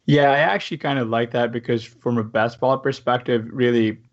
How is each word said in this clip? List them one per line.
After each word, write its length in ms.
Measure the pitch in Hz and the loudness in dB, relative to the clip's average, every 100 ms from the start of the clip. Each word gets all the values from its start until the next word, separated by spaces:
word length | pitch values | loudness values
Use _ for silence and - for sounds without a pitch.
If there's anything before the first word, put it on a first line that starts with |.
| - | 0
Yeah, 240 | 147 139 | 4 4
I 80 | 139 | 4
actually 400 | 165 196 - 156 | 2 0 -4 -8
kind 180 | 147 139 | -4 -2
of 120 | 113 | -2
like 200 | 117 120 | -2 0
that 200 | 123 120 | 0 -2
because 320 | 120 117 120 | -2 -2 -4
from 340 | 113 - 127 120 | -4 -8 -4 -2
a 60 | |
best 360 | 110 113 117 - | -2 0 -2 0
ball 200 | 127 135 | 0 0
perspective, 680 | 139 135 - 123 - 120 113 | -2 -4 -2 -2 0 -2 -2
really 480 | 127 120 120 110 107 _ | -2 2 2 0 -2 _